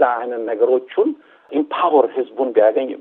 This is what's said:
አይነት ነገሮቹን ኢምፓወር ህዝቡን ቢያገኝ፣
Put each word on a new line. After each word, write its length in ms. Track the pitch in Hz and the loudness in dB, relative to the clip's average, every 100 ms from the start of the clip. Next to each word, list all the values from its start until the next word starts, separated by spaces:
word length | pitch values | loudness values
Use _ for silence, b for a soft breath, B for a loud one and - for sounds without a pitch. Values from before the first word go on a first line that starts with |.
| 127 | 0
አይነት 280 | 120 123 117 113 | 0 -6 -6 -4
ነገሮቹን 640 | 107 120 127 - - 311 - b b b | 0 2 0 -2 -2 -2 -2 b b b
ኢምፓወር 540 | 143 147 - 175 147 120 | -6 -4 -2 2 2 2
ህዝቡን 380 | 131 117 110 131 | -2 -6 -4 -2
ቢያገኝ፣ 380 | 110 107 135 131 - | 4 4 2 -4 -6